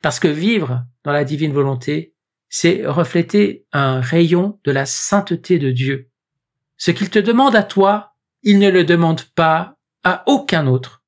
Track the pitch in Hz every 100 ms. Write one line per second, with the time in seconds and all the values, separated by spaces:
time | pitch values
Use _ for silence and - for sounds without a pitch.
0 | 156 - 170 151 196 226 139 123 - _
1 | 147 143 139 147 156 139 139 127 135 151
2 | 160 _ _ _ _ - 170 - - 143
3 | 165 170 170 202 202 - _ 143 139 131
4 | 123 165 165 175 196 208 143 135 135 -
5 | - 202 196 170 - 180 139 127 131 131
6 | - _ _ _ _ _ _ _ - 170
7 | 190 220 196 233 269 226 202 196 196 208
8 | 208 _ _ _ 208 202 202 185 160 170
9 | 165 160 - - 160 160 185 _ _ _
10 | 180 175 - 277 - 165 139 127 127 _